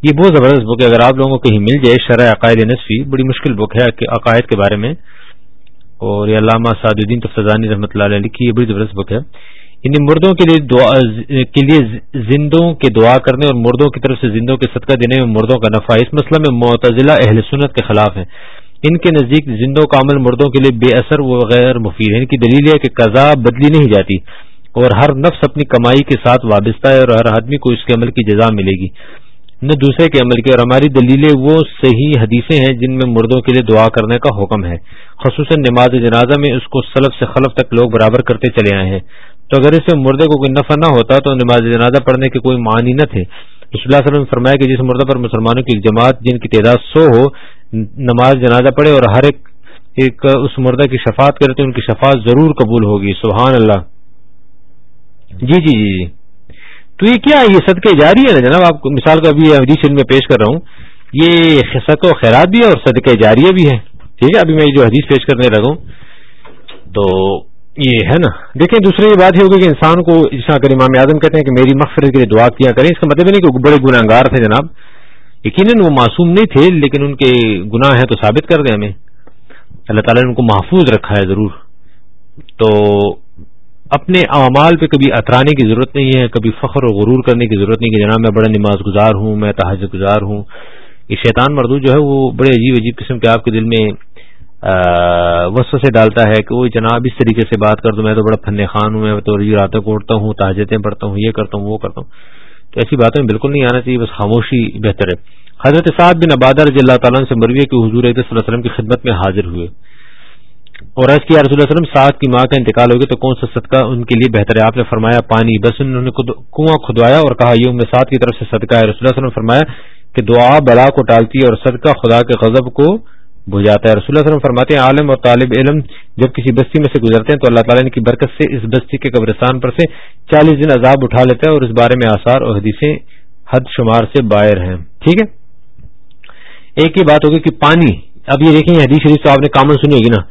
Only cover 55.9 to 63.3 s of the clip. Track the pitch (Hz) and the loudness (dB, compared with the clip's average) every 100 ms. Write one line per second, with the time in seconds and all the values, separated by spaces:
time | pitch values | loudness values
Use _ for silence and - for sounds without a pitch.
55.9 | 95 87 - - - - - - - - | -2 -6 -10 -18 -18 -18 -18 -18 -18 -18
56.9 | - 208 240 - 294 240 190 - 180 214 | -2 2 2 4 4 6 4 4 2 4
57.9 | 170 147 208 269 170 123 160 180 156 135 | 4 4 4 4 4 4 4 4 2 -2
58.9 | 139 - 160 160 147 156 147 131 151 143 | -2 2 4 4 4 4 4 4 2 2
59.9 | 143 127 131 117 123 107 151 - - - | 2 2 2 2 2 2 -2 -6 -18 -18
60.9 | - - 131 165 170 165 151 120 131 - | -18 -10 0 2 4 4 2 2 -2 0
61.9 | 151 180 156 117 117 175 220 233 147 - | 0 2 2 2 4 4 4 4 4 2
62.9 | 113 131 117 107 | 0 2 4 4